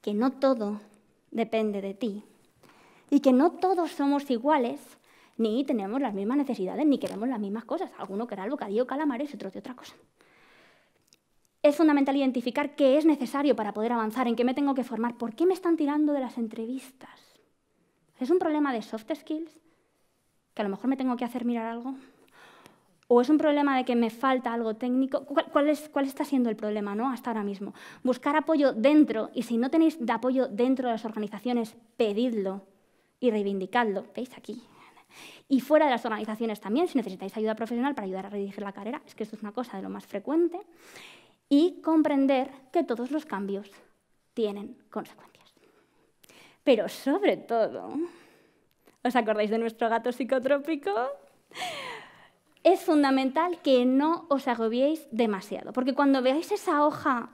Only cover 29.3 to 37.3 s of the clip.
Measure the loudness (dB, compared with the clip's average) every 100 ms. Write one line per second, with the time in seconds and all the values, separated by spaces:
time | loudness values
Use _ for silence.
29.3 | -6 -2 -2 2 4 2 2 -2 0 0
30.3 | 0 0 0 2 2 0 -4 -4 -6 -6
31.3 | -6 -4 -2 -4 -10 _ _ 0 2 0
32.3 | 0 -4 -6 -12 _ _ _ _ _ 0
33.3 | 0 -2 -4 -2 0 0 -2 -6 -12 -12
34.3 | -12 -16 -16 -16 -20 -20 _ _ -20 -20
35.3 | -20 _ 0 4 4 4 2 -2 -6 -6
36.3 | -4 -4 -6 -2 0 2 0 -2 -8 -8